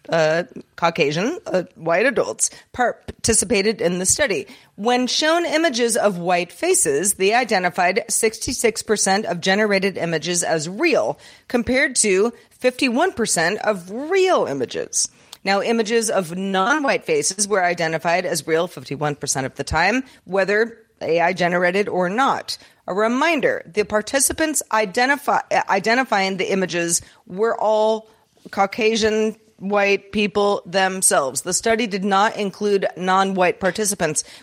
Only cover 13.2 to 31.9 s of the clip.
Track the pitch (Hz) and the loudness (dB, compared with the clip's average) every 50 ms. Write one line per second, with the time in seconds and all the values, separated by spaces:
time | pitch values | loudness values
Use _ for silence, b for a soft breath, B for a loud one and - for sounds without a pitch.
13.2 | 220 - - 180 160 175 208 - - 214 214 185 170 185 202 240 285 311 381 392 | -4 -2 0 0 0 0 -2 -2 -2 -2 -2 -2 -6 -10 -10 -8 -4 0 2 2
14.2 | 370 381 339 247 175 113 139 139 123 - - 78 62 - - - - B B B | 4 4 4 2 2 0 -2 -4 -4 -4 -4 -6 -8 -6 -4 -4 -4 B B B
15.2 | B B B B - 190 196 202 - 202 233 226 226 196 233 233 220 - - 196 | B B B B -2 0 0 0 2 0 0 0 0 0 0 0 0 0 0 -2
16.2 | 185 156 175 185 190 196 190 190 190 233 285 311 277 254 196 165 - - 160 147 | -2 -4 -6 -6 -4 -2 0 0 2 2 0 0 0 0 -2 -2 -2 -2 0 0
17.2 | 151 - - - 208 196 208 190 180 175 175 170 170 160 160 156 - 170 170 185 | 0 -2 -2 -4 -2 0 0 2 2 0 0 -2 -2 -2 -2 -2 0 0 0 0
18.2 | 185 160 - 147 143 165 160 160 180 170 - 147 123 - 143 135 151 151 143 - | 0 -2 -4 -4 -2 0 0 0 0 -2 -6 -12 -12 -10 -6 -4 -4 -4 -4 -4
19.2 | - - - 139 131 123 - - 135 - 160 160 175 196 233 262 262 B B B | -6 -6 -4 -4 -4 -6 -6 -8 -6 -2 0 0 2 2 0 -2 -4 B B B
20.2 | B - 180 196 190 185 208 214 233 226 - - - _ _ - - 135 160 170 | B -4 -2 0 0 2 2 0 0 -2 -4 -12 -20 _ _ -8 -4 0 0 2
21.2 | 165 175 185 175 180 170 180 175 180 180 180 202 208 - - 180 180 175 196 240 | 2 2 0 0 0 0 2 2 2 2 2 0 -2 0 0 -2 -2 0 0 0
22.2 | 269 262 143 101 - - - B B B B B B - 180 202 220 226 240 262 | 0 0 0 -2 -4 -8 -12 B B B B B B -6 -2 0 0 0 0 0
23.2 | 302 330 339 269 185 147 110 - - - 165 208 202 - 208 214 208 - - 277 | 0 0 2 2 2 0 0 -2 -6 -6 -4 -4 -2 0 0 -2 -2 -2 -2 0
24.2 | 262 - 330 - 320 311 285 311 - - 220 220 220 196 175 247 247 262 285 269 | 0 0 0 0 -2 -2 -2 -4 -4 -2 0 0 0 0 0 0 2 2 0 0
25.2 | - - 196 - - - - 175 - - 180 196 175 220 233 254 262 - 226 196 | 0 0 0 0 0 0 0 0 0 0 0 0 2 2 2 0 2 2 0 0
26.2 | 190 190 196 175 180 - 185 190 185 165 160 175 170 170 170 B B B B B | 0 0 -2 -2 -2 -2 0 0 -2 -2 -2 -2 -2 0 -2 B B B B B
27.2 | B - 180 185 220 233 - - - 214 220 214 214 220 220 214 220 b b b | B -10 -4 -2 -2 0 0 0 0 2 2 2 2 2 2 0 -4 b b b
28.2 | b b _ _ - - - 208 196 196 - - 214 220 226 220 220 220 214 220 | b b _ _ -20 -6 -2 0 0 0 0 0 2 2 2 2 2 2 2 2
29.2 | 214 220 214 - _ _ _ - 185 196 208 202 202 202 202 196 - - - 214 | 0 0 -2 -6 _ _ _ -12 -6 -2 0 2 4 4 2 0 -2 -2 -2 0
30.2 | 208 202 - 208 202 202 202 - - 185 170 196 190 190 185 190 - - 202 170 | 0 0 2 2 2 2 2 0 -4 -4 0 0 0 0 0 0 0 2 2 2
31.2 | 143 131 123 - - 175 180 - - 233 226 220 247 202 | 2 0 -2 -6 -4 -4 -4 -2 0 0 0 0 0 -2